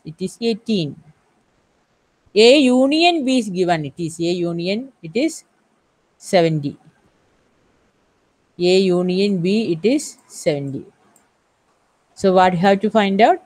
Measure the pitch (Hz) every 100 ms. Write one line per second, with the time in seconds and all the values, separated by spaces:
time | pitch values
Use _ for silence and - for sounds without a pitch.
0 | 160 160 185 - 233 214 - 202 147 -
1 | _ _ _ _ _ _ _ _ _ _
2 | _ _ _ 202 233 302 254 254 269 311
3 | 349 339 254 262 208 180 175 160 143 -
4 | 165 165 170 180 170 170 175 214 269 _
5 | 160 208 311 - _ _ _ _ _ _
6 | _ _ - 185 165 156 143 - _ _
7 | _ _ _ _ _ _ _ _ _ _
8 | _ _ _ _ _ - 175 190 190 175
9 | 180 185 202 190 180 214 190 165 202 302
10 | - - _ - 170 143 139 127 - _
11 | _ _ _ _ _ _ _ _ _ _
12 | _ - 196 185 185 175 196 196 214 220
13 | 196 196 254 370